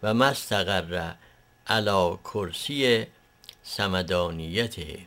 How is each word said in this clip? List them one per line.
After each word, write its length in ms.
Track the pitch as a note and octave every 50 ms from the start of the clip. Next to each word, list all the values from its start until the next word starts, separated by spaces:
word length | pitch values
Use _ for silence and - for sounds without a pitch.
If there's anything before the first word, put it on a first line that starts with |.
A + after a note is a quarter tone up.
| -
و 100 | G#2+ A2
ما 120 | A#2 B2+
استقر 880 | C#3 C3+ - - - A2+ G2+ F#2+ E2+ G2+ F#2 E2 E2 F2 F2 E2 E2 E2+ - - - _ _ _ _ _ _ _ -
علی 500 | A2 A2 G#2+ G#2 G2+ G2 F#2 F2 E2+ - -
کرسی 840 | - - A2 G2+ E2+ D#2 - - - D3 C#3+ C3+ B2+ A#2+ A2 A2 - _ _ _ _ _ _ _ - - _ _
سمدانیته. 1300 | - - - G#2 G2 F#2 F#2 F2+ D#2+ F#2 F2 F2 E2+ E2 D#2+ D#2+ D#2+ E2+ G#2 A#2 A#2 - - E2 D#2+ D2+ - -